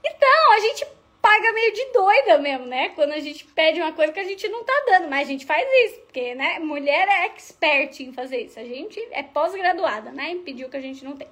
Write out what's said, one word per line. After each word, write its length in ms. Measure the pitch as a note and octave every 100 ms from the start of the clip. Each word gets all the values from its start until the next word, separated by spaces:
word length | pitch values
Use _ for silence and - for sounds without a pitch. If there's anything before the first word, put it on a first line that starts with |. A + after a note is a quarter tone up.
Então, 480 | D#5+ - C5+ D5+ D5+
a 80 | G#4+
gente 260 | G#4+ - - - _ _
paga 300 | G#4 G#4+ A4+
meio 180 | A4 A4+
de 140 | G#4+ C5
doida 440 | A#4+ F#4+ A4+ B4 D4+
mesmo, 280 | C#4+ C4
né? 240 | B3 B3+ F4
Quando 240 | - D4
a 60 | D4+
gente 260 | D4 D4
pede 340 | - - D#4+ D#4+
uma 140 | D#4+
coisa 180 | D#4+ D#4
que 80 | D#4
a 60 |
gente 200 | F#4+ G4 G#4+
não 160 | A4+
tá 80 | A#4 C5+
dando, 240 | C5 F#4 E4
mas 160 | C#4
a 60 | C#4
gente 140 | C4+
faz 200 | - D#4 C5 C5
isso, 160 | A4 -
porque, 340 | _ - B3
né, 240 | B3 C#4+ D#4+
mulher 480 | D#4 C#4+ C#4+ D4 F#4+
é 200 | F#4+ F4+
expert 760 | - - _ D#4+ C#4+ C#4 -
em 100 | B3+
fazer 300 | B3+ C4 B3+
isso. 180 | A3 A#3
A 60 |
gente 340 | A#3+ B3+ F#4 - A#4
é 140 | -
pós-graduada, 880 | C#4 D4 E4 F#4+ F#4 F4+ D#4+ G#3+ A3
né, 200 | C4+ D4
em 120 | F4+
pedir 220 | F4 B3
o 40 | C4
que 60 |
a 60 | C#4
gente 240 | C4 C4+
não 100 | C4+
tem. 140 | C#4 -